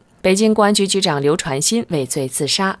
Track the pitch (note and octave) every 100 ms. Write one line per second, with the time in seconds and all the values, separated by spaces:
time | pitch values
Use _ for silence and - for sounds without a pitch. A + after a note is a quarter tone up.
0 | _ _ F#3 G3 A3 G#3+ G#3 G#3 G3 G3
1 | F#3 C#3+ C#3+ F3 E3 C3+ D#3 A3+ - E3
2 | B2+ D#3 C3 - C#3+ - F#3+ -